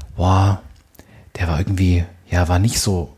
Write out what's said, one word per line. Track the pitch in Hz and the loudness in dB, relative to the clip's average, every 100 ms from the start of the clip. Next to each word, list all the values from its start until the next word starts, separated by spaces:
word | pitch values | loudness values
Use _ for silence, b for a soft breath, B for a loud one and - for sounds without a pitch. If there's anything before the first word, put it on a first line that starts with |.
| B - | B -2
boah, | 92 95 98 98 - - _ - b b b - | 2 2 2 0 -6 -20 _ -20 b b b -8
der | 85 | -4
war | 78 | -2
irgendwie, | 98 95 90 87 85 - - | -2 0 2 2 -2 -10 -4
ja, | 90 85 | -2 0
war | 90 | 2
nicht | 110 - | 0 0
so | 110 92 - | -2 -2 -4